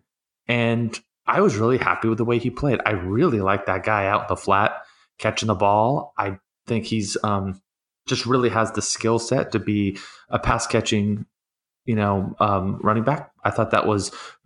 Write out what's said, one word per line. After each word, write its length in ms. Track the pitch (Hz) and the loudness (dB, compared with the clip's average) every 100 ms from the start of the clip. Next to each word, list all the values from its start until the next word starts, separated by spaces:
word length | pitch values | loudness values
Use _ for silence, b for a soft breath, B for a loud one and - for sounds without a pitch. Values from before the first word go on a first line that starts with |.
| _ _ _ _ - | _ _ _ _ -2
and 540 | 120 117 117 117 - - _ - | 0 2 0 -2 -6 -16 _ 0
I 140 | 123 | 2
was 160 | 202 104 | 4 2
really 220 | 113 127 | 2 2
happy 300 | - 87 113 | 0 0 0
with 100 | 110 | 0
the 60 | |
way 140 | 117 120 | 2 0
he 120 | 120 | 0
played. 300 | - 147 117 | -2 0 0
I 60 | - | 0
really 500 | 104 90 107 170 113 | -2 -2 0 2 2
like 240 | 95 98 - | 0 0 0
that 160 | 95 | -2
guy 240 | 110 107 98 | 0 0 2
out 160 | 104 | 0
in 40 | - | 0
the 80 | 90 | -4
flat 460 | - 98 107 - B B B _ | 2 4 4 0 B B B _
catching 280 | 110 107 110 | -4 -2 -2
the 80 | |
ball. 580 | 98 101 104 113 147 - - | 2 4 4 4 0 -4 -4
I 200 | 101 95 _ _ - | -4 -6 _ _ -4
think 180 | 117 | -4
he's, 320 | 110 113 95 - | -2 -4 -2 -4
um, 380 | 107 101 95 95 _ _ _ _ - | -2 -2 -2 -8 _ _ _ _ -6
just 200 | 127 117 | -4 0
really 220 | 127 120 | 2 2
has 220 | 107 110 | 2 0
the 100 | - | -2
skill 360 | - - 110 113 | -4 -2 0 0
set 340 | 113 131 - | 0 -2 0
to 60 | 110 | -2
be 380 | 104 104 101 98 B B B | -2 0 -2 -4 B B B
a 100 | 107 | -4
pass 280 | - 117 - | 0 -2 0
catching, 600 | 117 110 107 101 107 - _ _ _ _ _ | -2 0 0 0 -4 -8 _ _ _ _ _
you 100 | - | -4
know, 400 | 110 101 98 92 - | 0 2 0 -2 0
um, 380 | 104 98 95 - | 0 2 -2 0
running 220 | 101 110 | 0 2
back. 260 | 110 147 - _ | 2 -2 -6 _
I 60 | 104 | -4
thought 200 | - 110 | 0 0
that 160 | 107 - | 2 2
was 240 | 104 92 B B B | 0 -2 B B B